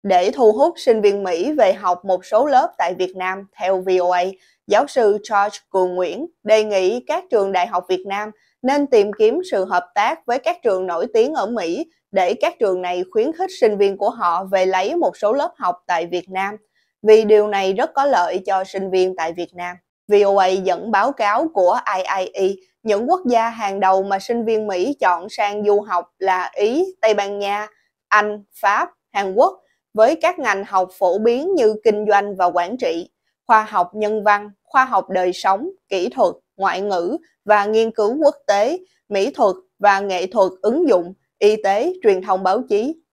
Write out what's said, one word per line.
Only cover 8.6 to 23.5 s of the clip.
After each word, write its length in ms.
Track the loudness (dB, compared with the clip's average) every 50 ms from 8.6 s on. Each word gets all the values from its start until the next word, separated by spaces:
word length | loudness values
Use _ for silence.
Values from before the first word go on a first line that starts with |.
nên 260 | -2 0 0 0 0
tìm 240 | 4 4 4 4 2 2 2
kiếm 220 | 2 2 2 0 -4 -4
sự 140 | -4 -4 -2
hợp 200 | 0 -2 -2 -2 _ _
tác 300 | 0 0 0 -2 -4 _
với 140 | -4 -4 -2
các 180 | -2 -4 -6 -2 -2
trường 240 | -2 -2 0 -2
nổi 200 | -4 -4 -4 -4 0 2
tiếng 200 | 2 2 2 0
ở 120 | -4 -4
Mỹ 460 | -4 -4 -6 -4 -4 -6 -6 -8 _ _ _ _ _
để 220 | -2 0 0 0 0
các 260 | -2 -2 -4 -2 _
trường 220 | -2 0 0 -2
này 220 | -4 -6 -4 -6 -6 -4
khuyến 200 | -2 -2 -2 -2
khích 200 | -2 -6 -6 -8 -2 0
sinh 180 | 0 0 2
viên 200 | 2 0 0 0
của 120 | -2 -4 -4
họ 340 | -4 -2 -2 -2 -2 -2 -4
về 220 | -2 0 0 0
lấy 300 | 2 0 0 -2 -2 -2
một 220 | 0 -2 -2 -2
số 160 | -2 -2 0 0
lớp 180 | 0 -2 -4 -6
học 180 | _ -4 -4 -4 -6 _
tại 180 | -4 -4 -4 -4
Việt 240 | -4 -6 -8 -8 -6
Nam, 260 | -8 -6 -6 -6 -8 -14 _ _ _ _ _ _ _ _ 6
vì 160 | 6 6 6 6
điều 240 | 6 4 4 4
này 260 | 2 -2 -2 -2 -2 -2
rất 200 | -2 -4 -2 -2
có 120 | -2 0
lợi 360 | 2 2 0 0 -2 -4 -6 -4
cho 180 | -2 -2 -2 -4
sinh 280 | -4 -8 -8 -6 -2
viên 240 | 0 0 0 0 -2
tại 180 | -4 -6 -6 -6
Việt 200 | -8 -10 -12 _
Nam. 220 | -12 -12 -12 -12 _ _ _ _ _ _
V 60 | 2 2 4 4
O 160 | 4 4 4
A 60 | 2
dẫn 440 | 2 2 0 0 -2 -2 -2 -4 -2
báo 200 | 0 0 0 0
cáo 360 | -2 -2 -2 0 0 0 -2 -2 0
của 260 | 2 2 2 2 0 -2 -4 -4
I 60 | -4 -4 -4 -4 -4
I 280 | -4 -6 -4 -2 -2
E, 60 | -2 -2 -4 _ _ _ _ _
những 260 | -2 -2 -2 0 0
quốc 120 | -2 0 0
gia 240 | 0 0 0 0
hàng 300 | -2